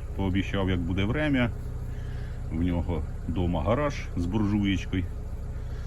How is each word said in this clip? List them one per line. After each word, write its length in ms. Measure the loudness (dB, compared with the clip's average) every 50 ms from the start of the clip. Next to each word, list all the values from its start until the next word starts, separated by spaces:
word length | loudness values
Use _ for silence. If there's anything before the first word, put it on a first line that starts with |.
| -6 -4 -2
пообіцяв, 540 | 0 0 2 2 2 0 0 0 0 2 2
як 100 | 2 2
буде 240 | 2 0 2 2 2
время. 460 | 2 2 2 2 4 4 4 4 2 0 -2 -4 -6 -6 -4 -4 -6 -6 -6 -6 -4 -4 -6 -6 -6 -6 -6 -4 -2
В 100 | 0 0
нього 400 | 2 2 2 0 0 0 -2 -2 -2 -4 -4 -4 -4 -2
дома 340 | 0 2 2 2 2 2
гараж 320 | 2 2 2 2 2 0 -2 -2 -4 -4 -2
з 100 | -2 0
буржуєчкою. 800 | 0 2 2 2 4 4 4 4 4 2 2 0 0 -2 0 0 -2 -4 -6 -6 -6 -6 -6 -4 -6 -6 -6 -6 -4 -4 -4 -4